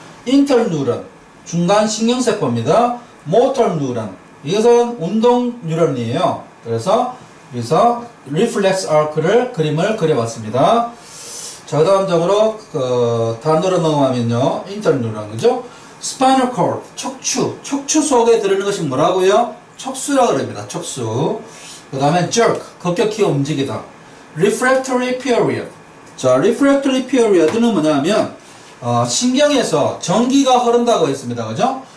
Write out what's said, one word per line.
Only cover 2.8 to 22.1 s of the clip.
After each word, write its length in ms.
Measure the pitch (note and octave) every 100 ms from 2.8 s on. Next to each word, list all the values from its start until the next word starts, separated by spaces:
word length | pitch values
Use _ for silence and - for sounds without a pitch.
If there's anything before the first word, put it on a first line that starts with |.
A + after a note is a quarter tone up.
| A#3+ - - -
모터 500 | D3 G#3 B3+ B3+ G#3+
뉴런, 420 | E3 C3 A2+ G#2 F2+ - -
이것은 520 | C#3+ G3+ A#3 A#3+ A#3+ G3+
운동 600 | E3+ A3 A#3+ B3 B3 -
뉴런이에요. 800 | D#3+ E3 D3+ B2+ A2+ D3+ E3+ - - -
그래서 520 | A#2 A2+ F3+ A#3 B3 - - - -
여기서 520 | B2 A2+ D#3+ A#3+ A#3 - - -
reflex 580 | D3+ A3+ G#3 F#3+ F#3+ -
arc를 640 | D3+ D3+ D#3 F3 A3+ B3
그림을 440 | - D3+ D3+ G3+ A3
그려봤습니다. 960 | D#3 C3+ A2+ - G#2+ B2 E3+ C#4 F4 - - - - - - - -
자, 180 | C#3+
다음적으로 720 | E3 G3 F#3 E3+ E3+ G3+ A3 G#3+ -
그 680 | D3+ B2+ B2 A#2 A#2 A2+ A2+
단어로 360 | D#3 D#3+ F#3 F3+
넘어가면요. 840 | D#3+ D3 C3+ B2 A#2 A#2 C3 - -
인터뉴런, 600 | A3 F#3 C#3 A2+ G#2+ G#2
그죠? 340 | A2+ A#3 B3 - - - -
스파이널 500 | - - C4 C4 B3
코드, 300 | F#3+ E3+ - - -
척추, 600 | B3+ - - A#3+ - -
척추 400 | - C#4 - D4+
속에 380 | - A#3+ A#3 A3+
들어있는 240 | G3 F#3+ G3+
것이 160 | G3+
뭐라고요? 720 | D3+ C3 E3+ F#3 F#3+ G#3+ - - - -
척수라 520 | C4+ C4 C#4+ C4+ A#3
그럽니다. 380 | C3+ A#2 G#2 A2+
척수. 720 | E3+ - - A2+ A#2 E3+ A3 - - - - -
그 80 | C#3
다음에 300 | D3